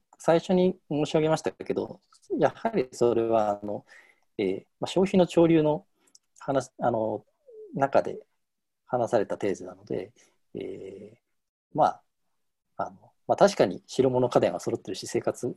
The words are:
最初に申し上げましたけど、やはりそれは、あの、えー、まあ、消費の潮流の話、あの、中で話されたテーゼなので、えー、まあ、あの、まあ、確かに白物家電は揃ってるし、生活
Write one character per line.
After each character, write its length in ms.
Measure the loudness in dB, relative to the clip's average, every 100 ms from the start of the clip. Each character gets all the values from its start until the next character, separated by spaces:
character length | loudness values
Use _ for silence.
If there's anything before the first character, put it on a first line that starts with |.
| _ _
最 220 | 2 2
初 140 | 4
に 240 | 2 2 0 -4
申 160 | -4 0
し 80 |
上 80 | 0
げ 80 | 2
ま 80 | 0
し 40 |
た 100 | -2
け 220 | -6 -4
ど、 280 | -4 -4 -10 _ _ -8 0
や 140 | 0
は 160 | 0 -4 -2
り 140 | -4
そ 240 | 2 2 2
れ 80 |
は、 360 | 2 2 2 -2
あ 20 | -6
の、 200 | -10 -12 -20 -20 _ _ -4
え 60 |
ー、 220 | -4 -4 -8 _
ま 40 | -4
あ、 20 |
消 200 | 0 2
費 100 | 4
の 80 | 4
潮 220 | 4 6
流 160 | 6
の 220 | 4 0 -6 _ _ _ _ _
話、 320 | -4 -2 -4 -4
あ 120 | -2
の、 320 | 0 -2 -4 -10 _ -20 -20 -12
中 280 | -2 0 2
で 180 | 0 -4 -14 _ _ _ _ _ _
話 260 | -4 0
さ 80 | 0
れ 60 | -2
た 120 | -4
テ 140 | -4
ー 40 | -4
ゼ 100 | -8
な 100 | -16
の 100 | -10
で、 260 | -8 -8 _ _ _ _ -12
え 580 | -12 -12 -14 -16 -18 -20
ー、 20 | _ _ _ _ _
ま 120 | 0 0
あ、 160 | 0 _ _ _ _ _ _ _ -10
あ 140 | -10
の、 80 | -10 -20 _ -4
ま 60 |
あ、 20 | 4
確 200 | 4 4
か 120 | 0
に 160 | -2 -4
白 240 | 0 2
物 180 | 2 2
家 120 | 2
電 140 | 2
は 60 | 0
揃 160 | -6 -6
っ 40 |
て 100 | -8
る 60 | -12
し、 100 | -6
生 160 | -4
活 340 | -4 -4 -6